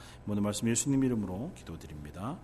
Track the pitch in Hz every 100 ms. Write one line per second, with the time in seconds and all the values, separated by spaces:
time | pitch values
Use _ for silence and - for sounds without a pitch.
0 | - - - 104 104 104 117 117 139 135
1 | 131 113 95 92 160 - - 80 76 76
2 | 73 82 110 175